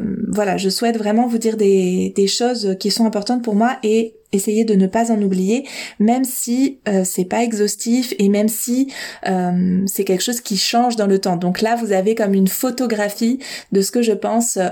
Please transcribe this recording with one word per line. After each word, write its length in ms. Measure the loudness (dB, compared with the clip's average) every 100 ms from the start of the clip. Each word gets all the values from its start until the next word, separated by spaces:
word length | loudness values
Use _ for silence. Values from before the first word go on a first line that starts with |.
| -4 -4 -4
voilà, 300 | -2 0 0
je 100 | -2
souhaite 300 | 0 0 0
vraiment 300 | 0 2 2
vous 100 | 0
dire 200 | 0 2
des, 540 | 4 4 4 0 0 2
des 120 | 0
choses 480 | 2 0 0 -2 -2
qui 100 | -2
sont 160 | 0 0
importantes 380 | 0 -2 -2
pour 120 | 0 2
moi 220 | 2 0
et 320 | 0 2 0 -6 -4
essayer 320 | -2 0 0 2
de 80 |
ne 140 | 4 2
pas 240 | 2 0
en 100 | 0
oublier, 440 | 0 0 0 0 -2 -12 -12 0
même 260 | 2 2 0
si, 540 | -4 -4 0 0 -2 -2
euh, 160 | 0 0
c'est 200 | -2 -2
pas 180 | 0
exhaustif 720 | -2 0 -2 -2 0 0 0 0
et 120 | 2
même 180 | 4 2
si, 440 | -2 -2 0 -2 -4 -14 -8 -4
euh, 560 | 0 0 0 2 0 0
c'est 180 | -2
quelque 200 | 0 0
chose 180 | 0 -4
qui 160 | -4 -4
change 380 | 0 0 0 0
dans 120 | 2
le 120 | 2
temps. 180 | 0 -2
Donc 240 | 0 0
là, 140 | 0 0
vous 160 | 0
avez 240 | 0 0 0
comme 180 | 2
une 140 | 2 2
photographie 920 | 0 -4 -2 -2 -2 -4 -2 -2 -2 -6 -14 -2
de 100 | 0
ce 100 | 2
que 100 | 0
je 120 | 2
pense, 440 | 0 0 0 0 0
euh, 120 | -2